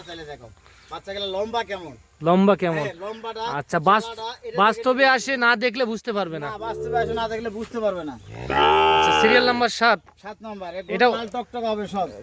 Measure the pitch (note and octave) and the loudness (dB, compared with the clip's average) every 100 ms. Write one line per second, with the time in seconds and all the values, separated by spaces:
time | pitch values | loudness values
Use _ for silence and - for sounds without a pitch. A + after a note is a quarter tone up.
0 | F3 E3+ D3+ C3+ A#2 - _ - - - | -16 -14 -14 -16 -16 -20 _ -20 -16 -16
1 | - G3+ G3 F#3+ A3 A3+ G3 G3 E3 A#2+ | -10 -8 -6 -4 -4 -4 -4 -8 -12 -18
2 | _ - D#3 F#3 G3 F#3+ F3+ D#3+ C#3+ E3 | _ -4 2 4 6 4 2 -2 -4 -6
3 | G3+ A3 A3+ A3 - C#3+ - E3+ D#3 G#3+ | -12 -10 -10 -8 -6 -6 -2 0 4 2
4 | A3 - A3+ - - - G#3 A3 A#3+ B3+ | 2 -8 -12 -12 -8 2 2 4 0 4
5 | C4+ B3+ C4 C4+ A#3+ A#3+ B3 A#3 A#3+ A3 | 4 4 0 0 2 2 0 -2 -2 -4
6 | - G#3 F3 D#3+ C#3+ G3+ A3 G#3+ A3 A3+ | -4 -4 -2 -4 -8 -8 -8 -6 -2 0
7 | A3+ A3+ A3+ A3 A#3 G#3 A3+ A#3 G#3+ F3+ | 0 -2 -4 -4 -6 -8 -8 -2 -2 -2
8 | D#3 A#2+ - A1+ B1+ C#2 D2 - - - | -6 -12 -16 -12 -2 2 4 6 4 4
9 | - D#2+ A3 B3 B3 A#3+ A#3 - A#3 G3+ | 4 4 6 6 4 2 0 2 2 2
10 | _ _ G3 G#3+ A3 G3+ F3+ F3+ F3 F#3 | _ _ -18 -16 -14 -12 -10 -10 -6 2
11 | A#3+ A3+ A#3 A#3+ G3+ A#3+ A3+ G#3+ G3+ G3 | 4 2 -6 -8 -8 -6 -4 -4 -4 -4
12 | E3+ G#2 | -4 -6